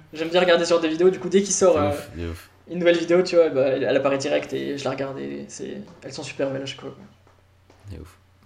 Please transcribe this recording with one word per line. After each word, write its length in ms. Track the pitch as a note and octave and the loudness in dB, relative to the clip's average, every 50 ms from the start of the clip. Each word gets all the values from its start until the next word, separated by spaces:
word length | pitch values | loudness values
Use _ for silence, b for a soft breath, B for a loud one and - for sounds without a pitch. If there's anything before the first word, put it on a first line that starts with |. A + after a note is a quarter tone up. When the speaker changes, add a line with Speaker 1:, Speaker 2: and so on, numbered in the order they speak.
| - _ - | -18 _ -10
Speaker 1:
j'aime 160 | D#3 D#3+ E3 | -8 -6 0
bien 100 | E3+ F3+ | 2 2
regarder 240 | F3+ F3 E3+ E3+ E3+ | 4 6 4 4 4
ce 60 | E3+ | 2
genre 100 | F3 E3 | 2 2
de 80 | E3 D#3 | 2 0
vidéos. 220 | D#3 D#3+ F3 F#3+ | 0 2 4 4
Du 80 | F#3 - | 4 2
coup, 80 | - F3 | -2 0
dès 140 | E3+ G3+ G3+ | 2 2 2
qu'il 120 | - F#3 | 2 2
sort, 200 | - G3 F#3 E3 | 4 4 4 4
Speaker 2:
De 60 | D3+ | 4
Speaker 1:
euh, 80 | D3 D3 | 2 0
Speaker 2:
ouf, 200 | C#3+ D3+ - - - | -2 -4 -8 -10 -10
de 120 | - E2+ E2+ | -8 -8 -8
ouf. 200 | E2 - - - _ _ _ - | -8 -10 -14 -20 _ _ _ -10
Speaker 1:
une 100 | E3 F3 | -6 0
nouvelle 180 | F3 F3 E3+ E3+ | 2 4 4 4
vidéo, 240 | E3 D#3 E3+ F3+ F3+ | 2 2 2 2 2
tu 140 | - F3+ | 4 4
vois, 140 | E3 E3 D#3 | 4 4 4
bah, 120 | C#3+ C3 C3 C#3+ | 2 2 2 2
elle, 160 | C3 C#3 C3 | 2 0 0
elle 120 | G#2+ C3 | 0 0
apparaît 220 | C#3 - C#3 C#3 C3+ | 2 2 2 0 0
direct 340 | B2+ C#3+ D3 D3 - - C#3 | 0 0 0 -2 -2 -4 -6
et 240 | C3+ C3+ C#3 C#3+ C#3 | -6 -6 -6 -6 -6
je 60 | B2+ | -4
la 60 | C3 | -6
regarde 280 | C#3 C#3 C#3 C3+ C3+ C#3 | -4 -4 -6 -8 -8 -10
et 240 | C#3 C#3 C#3+ C#3+ C#3 C3+ | -10 -10 -10 -12 -12 -14
c'est, 320 | - - - C3+ D3 - - - - - - | -14 -14 -12 -12 -12 -12 -14 -16 -20 -20 -18
elles 100 | C3+ - | -16 -14
sont 120 | - D3 | -12 -12
super 260 | B2+ - - C#3+ C3+ | -12 -8 -6 -4 -4
belles 120 | C3+ C3+ C#3 | -4 -6 -8
à 40 | |
chaque 140 | C3+ - - | -10 -12 -14
fois, 100 | - C3+ | -16 -16
quoi. 1080 | - - - - _ _ _ _ _ _ _ _ _ _ _ _ _ _ _ G2+ F2+ | -16 -18 -20 -20 _ _ _ _ _ _ _ _ _ _ _ _ _ _ _ -18 -18
Speaker 2:
De 60 | E2 D#2 | -18 -18
ouf. 160 | D#2+ - _ _ _ _ _ _ | -20 -20 _ _ _ _ _ _